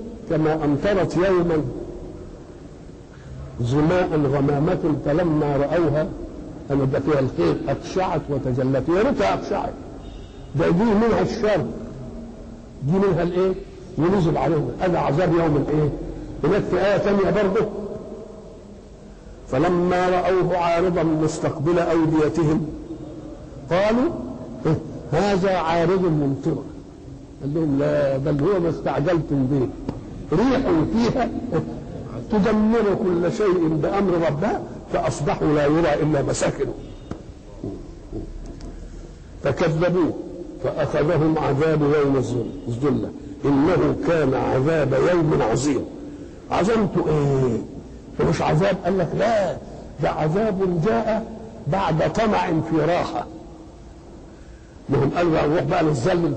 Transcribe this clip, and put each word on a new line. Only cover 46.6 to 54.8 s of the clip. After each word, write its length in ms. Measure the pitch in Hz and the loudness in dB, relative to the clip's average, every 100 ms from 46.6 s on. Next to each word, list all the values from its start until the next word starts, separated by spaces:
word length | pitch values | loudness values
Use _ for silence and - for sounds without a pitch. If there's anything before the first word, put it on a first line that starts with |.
| 180 226 196 170 160 | 2 2 2 0 2
إيه؟ 500 | 151 143 135 127 107 - - - - - - | 2 2 2 2 0 -4 -12 -14 -16 -10 -2
ده 60 | 151 | 0
مش 120 | 160 | 2
عذاب، 340 | 147 156 196 190 | 2 2 2 2
قال 140 | 170 196 | 0 0
لك 100 | 156 - | 0 0
لا، 380 | 214 220 180 123 - - - - | 2 2 0 -4 -10 -14 -14 -4
ده 80 | 165 | -2
عذاب 680 | 156 156 185 220 190 190 175 185 | 0 0 2 0 2 0 2 2
جاء 460 | 226 220 214 - - - - - | 2 0 -2 -4 -10 -14 -10 -2
بعد 460 | 185 185 160 160 | 0 2 2 2
طمع 340 | 156 220 185 180 160 | 2 2 2 2 0
في 160 | 156 160 | 2 2
راحة. 500 | 151 175 131 117 - - - - - - - - - - - - - - - - | 4 2 0 -4 -8 -12 -16 -18 -18 -18 -18 -18 -18 -18 -18 -18 -18 -20 -20 -14